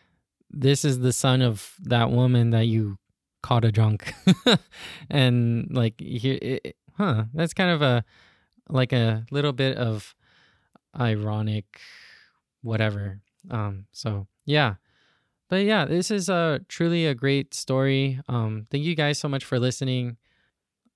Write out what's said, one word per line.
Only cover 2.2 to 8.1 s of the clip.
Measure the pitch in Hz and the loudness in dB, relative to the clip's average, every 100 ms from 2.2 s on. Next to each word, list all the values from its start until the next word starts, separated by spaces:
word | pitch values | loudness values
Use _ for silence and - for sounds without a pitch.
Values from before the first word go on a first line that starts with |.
| 127 123 117 | 4 4 4
that | 113 113 | 2 2
you | 113 107 98 _ _ _ _ | 0 -2 -6 _ _ _ _
caught | - 120 113 | -2 2 4
a | |
drunk." | 104 110 107 - - - - | 4 2 2 -4 -2 2 4
<laughs> | 254 196 - - - - - | 4 2 0 -16 -18 -18 -4
And, | 147 127 120 117 117 - | 2 4 4 2 0 -2
like, | 127 113 - | 0 0 -2
here, | 71 117 131 131 | -8 -4 -2 -2
it, | 117 131 - | -4 -6 -8
it, | - _ - | -16 _ -4
huh, | 202 110 110 | 0 0 -2
that's | 147 165 | -4 -4
kind | - 180 | 0 0
of | 165 | 2
a, | 143 120 - | 2 2 0